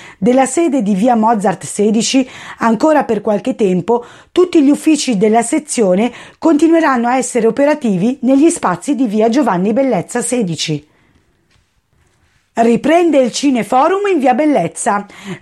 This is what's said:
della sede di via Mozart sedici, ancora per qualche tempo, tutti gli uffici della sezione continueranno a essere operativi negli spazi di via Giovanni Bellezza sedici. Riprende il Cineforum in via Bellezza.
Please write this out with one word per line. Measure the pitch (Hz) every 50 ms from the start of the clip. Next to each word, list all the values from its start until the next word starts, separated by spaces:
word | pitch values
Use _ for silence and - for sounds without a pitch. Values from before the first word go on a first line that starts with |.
| - - - -
della | 185 233 247 262 269
sede | 247 - - 339 330 247 277
di | 214 185 214
via | 185 202 254 240
Mozart | 226 214 220 240 214 185 214 185 - -
sedici, | - - - 202 214 226 233 214 - - 269 254 254 - - - - - -
ancora | - 233 226 226 - 311 311 294 262
per | 269 226 214
qualche | 214 226 208 202 160 254 262
tempo, | - 226 190 185 180 170 - 233 240 240 - - - - _ -
tutti | - 359 359 - 339
gli | 285 269
uffici | 294 294 - 320 320 294 - - 247
della | 185 202 214 214 233 226
sezione | - - 311 - - - - 226 185 180 185 220 240 240 - - - - _
continueranno | - 320 330 294 330 320 330 330 320 269 269 240 233 240
a | 247
essere | 269 247 - - 247 214 226
operativi | 220 220 277 - - 294 - 233 196 175 175 240 254 - -
negli | 233 269 269 285 330
spazi | - - - 208 180 170 - - 294
di | 226 269 226
via | 190 220 214 233
Giovanni | 220 277 302 - 190 175 180 202
Bellezza | 233 254 269 269 240 180 160 - - 240
sedici. | 220 - - 247 233 175 165 143 - - 156 147 - _ _ _ _ _ _ _ _ _ _ _ _ _ _ _ _ _ _ _ _ _ _ _ _ _ _ _ _ _ _ _ _ _ _
Riprende | - 233 233 233 220 - 269 311 339 359 339 311 285
il | 254 233
Cineforum | - - - 294 262 240 202 - - 254 277 320 381 392 403 403 381
in | 320
via | 240 269 254
Bellezza. | 226 302 302 285 220 170 170 - - - 233 202 202 202 - - - - 202 185 -